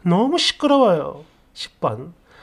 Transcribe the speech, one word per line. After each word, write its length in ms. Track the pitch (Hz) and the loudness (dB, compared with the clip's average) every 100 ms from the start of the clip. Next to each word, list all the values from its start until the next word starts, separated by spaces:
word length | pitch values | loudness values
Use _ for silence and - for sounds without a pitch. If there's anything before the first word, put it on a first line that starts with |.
너무 360 | 175 180 262 339 | 0 2 2 0
시끄러워요. 840 | - - 294 277 233 160 143 143 156 _ _ | -2 -2 2 4 4 2 -4 -12 -18 _ _
십 280 | - - _ | -18 -18 _
번. 340 | 151 110 151 - _ - | -6 -6 -12 -20 _ -20